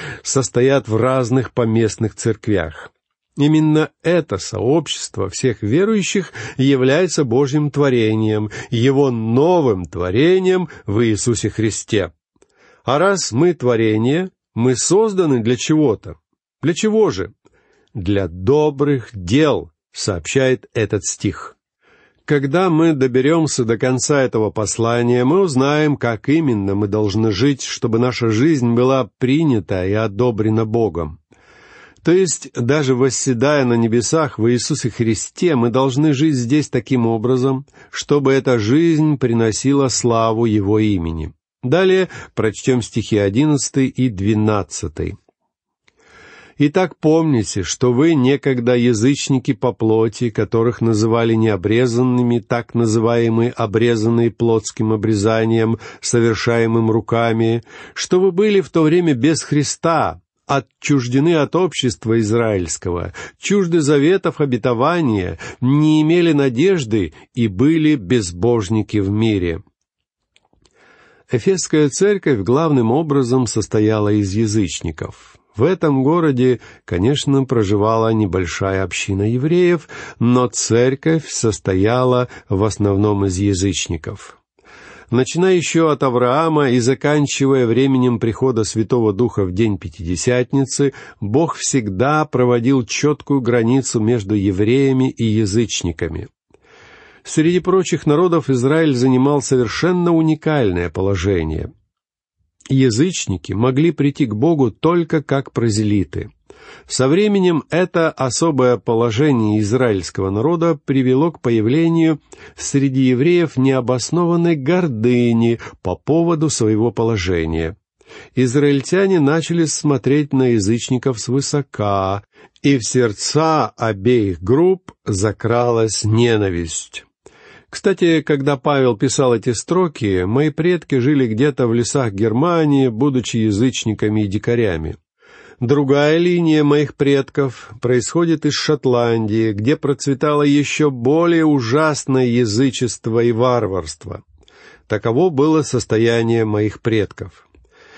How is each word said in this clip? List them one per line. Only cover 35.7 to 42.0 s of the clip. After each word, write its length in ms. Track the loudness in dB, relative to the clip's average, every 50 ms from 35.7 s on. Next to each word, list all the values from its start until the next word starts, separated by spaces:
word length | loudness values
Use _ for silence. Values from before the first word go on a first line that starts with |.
| 2 2 0 0 0 0 0 0 2
жить 200 | 2 0 0 0
здесь 360 | 0 0 0 0 0 0 -2
таким 360 | -4 -6 -4 -2 -2 0 0
образом, 600 | 0 -2 -2 -2 -2 0 0 0 -2 -2 -4 -8 _ _ -20 -20 -14
чтобы 420 | -12 -8 -2 0 0 2 2 2 2
эта 240 | 2 2 0 0
жизнь 640 | 0 2 2 2 2 2 2 2 2 2 0 0 0
приносила 680 | 0 0 0 2 0 0 0 -2 0 0 2 2 0
славу 580 | 0 -2 -2 0 0 2 2 2 0 0 0 0
Его 340 | 0 0 0 0 2 0 2
имени. 560 | 2 0 0 -2 -2 -4 -6 -6 -8 -10 -12 _ _ _ _ _ -4
Далее 460 | 0 0 2 2 2 2 2